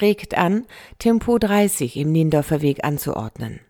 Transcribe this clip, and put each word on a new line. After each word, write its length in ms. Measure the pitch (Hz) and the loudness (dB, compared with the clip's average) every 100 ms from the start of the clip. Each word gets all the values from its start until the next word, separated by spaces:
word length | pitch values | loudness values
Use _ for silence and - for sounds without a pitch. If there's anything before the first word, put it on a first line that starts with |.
regt 360 | 208 202 - - | 0 0 -2 -2
an, 280 | 175 208 - - - - | 0 0 -4 -14 -20 -4
Tempo 380 | 226 226 - 233 | 0 2 2 2
dreißig 580 | 214 208 208 - 123 - | 2 2 2 0 -6 -4
im 160 | 147 | 0
Niendorfer 500 | 160 160 151 147 151 | 2 2 2 0 0
Weg 220 | 147 135 | 0 -2
anzuordnen 760 | 147 147 - - 110 - 113 - - | -4 -4 -6 -6 -8 -10 -12 -12 -18